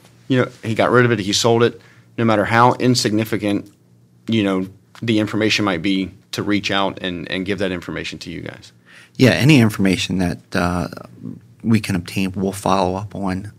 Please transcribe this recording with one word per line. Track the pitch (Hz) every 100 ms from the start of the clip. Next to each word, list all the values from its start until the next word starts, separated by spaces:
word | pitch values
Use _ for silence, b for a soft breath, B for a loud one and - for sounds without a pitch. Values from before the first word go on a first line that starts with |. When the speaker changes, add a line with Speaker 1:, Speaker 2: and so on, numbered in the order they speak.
| _ _ -
Speaker 1:
you | 127
know, | - -
he | 110
got | 110 90
rid | 120
of | 120
it, | 110
he | 95
sold | 98 120 117
it." | 117 - b b b -
No |
matter | 113 107 95
how | 117 123 -
insignificant, | 123 123 110 107 110 104 104 101 - _ _ _ _ _ -
you | 113
know, | 98 95 95 - _ -
the | 117 107
information | 107 104 107 -
might | 104 87
be, | 92 95 95 - _
to | -
reach | 101 104 -
out | 98 98 -
and, | 92 87 -
and | 92 92
give | 92
that | 95
information | 90 85 80 82 78
to | 90
you | 82
guys. | 82 - - _ b b b b
Speaker 2:
Yeah, | 127
any | 82 127 147
information | 113 - 95 92 - 92
that, | 90 - -
uh, | 92 87 87 - - - 58 55 - - _
we | 110 110
can | - 92
obtain, | 87 - 95
we'll | 95 98
follow | 95 95 95 90 95
up | 101 104
on. | 98 95 104